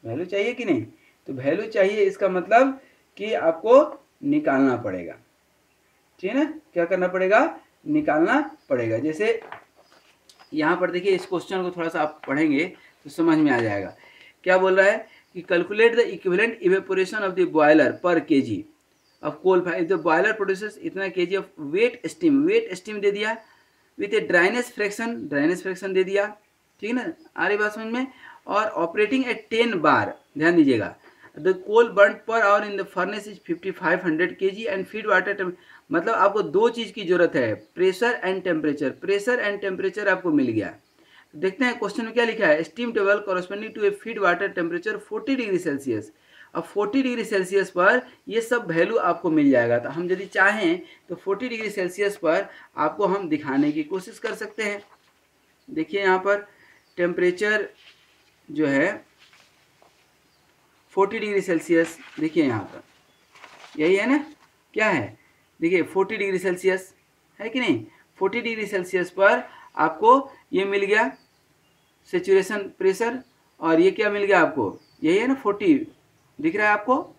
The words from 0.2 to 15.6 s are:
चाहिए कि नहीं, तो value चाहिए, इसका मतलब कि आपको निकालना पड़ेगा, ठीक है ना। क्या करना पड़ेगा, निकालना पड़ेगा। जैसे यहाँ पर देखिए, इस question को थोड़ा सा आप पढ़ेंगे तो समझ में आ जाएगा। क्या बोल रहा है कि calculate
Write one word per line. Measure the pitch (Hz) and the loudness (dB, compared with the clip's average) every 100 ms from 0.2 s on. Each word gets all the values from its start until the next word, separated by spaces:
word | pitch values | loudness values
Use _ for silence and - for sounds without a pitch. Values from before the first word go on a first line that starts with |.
| 180 | -6
चाहिए | 202 226 | -4 -4
कि | 247 | -4
नहीं, | 226 135 113 _ _ _ - | -2 -2 -4 _ _ _ -14
तो | |
value | 135 135 180 226 | -6 -2 -2 -2
चाहिए, | 214 190 214 | 2 2 4
इसका | 196 185 190 | 0 2 -2
मतलब | 185 170 226 269 269 _ _ _ - | -2 2 4 4 0 _ _ _ -12
कि | 202 | -6
आपको | - 165 160 220 254 302 - _ _ | 0 0 0 6 6 6 -4 _ _
निकालना | 147 147 151 135 135 120 | -2 0 2 2 2 0
पड़ेगा, | 104 92 85 - _ _ _ _ _ _ _ _ _ _ | -4 -8 -10 -16 _ _ _ _ _ _ _ _ _ _
ठीक | 185 | -4
है | 254 | -2
ना। | 302 - _ | -2 -4 _
क्या | 175 | -4
करना | 170 185 185 | -2 0 0
पड़ेगा, | 185 185 214 311 - _ _ - | 0 4 4 2 -4 _ _ -2
निकालना | 147 302 156 180 269 302 - _ | 0 2 2 2 2 0 -10 _
पड़ेगा। | 131 113 113 | -2 0 -2
जैसे | 151 156 214 226 - - _ _ _ _ _ _ _ _ - | -2 -2 -2 -2 -6 -20 _ _ _ _ _ _ _ _ -10
यहाँ | 147 156 175 | -2 0 0
पर | 180 | 0
देखिए, | 175 190 | -2 0
इस | 185 - | 0 0
question | 175 - 190 | -6 -4 -6
को | 180 | -4
थोड़ा | 175 165 | -4 -6
सा | 165 | -2
आप | 151 - - | -4 -6 -4
पढ़ेंगे | 139 156 139 180 - - _ | 0 2 2 -2 -6 -20 _
तो | 147 | -20
समझ | - 165 156 | -2 2 4
में | 151 | 4
आ | 123 | 2
जाएगा। | 113 101 92 - - - - _ | 0 -4 -8 -14 -20 -20 -20 _
क्या | - 185 | 0 2
बोल | 185 185 | 4 4
रहा | 190 | 4
है | 220 - _ _ | 2 -4 _ _
कि | 185 | -18
calculate | 170 175 | -2 -2